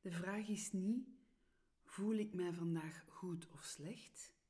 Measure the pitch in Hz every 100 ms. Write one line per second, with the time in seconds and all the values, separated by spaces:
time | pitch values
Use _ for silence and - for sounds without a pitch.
0 | 190 170 185 208 214 208 - 190 190 247
1 | 262 - - _ _ _ _ _ - -
2 | 208 220 214 180 175 175 170 165 156 160
3 | - - 185 170 - 147 - - 151 240
4 | - - - _ _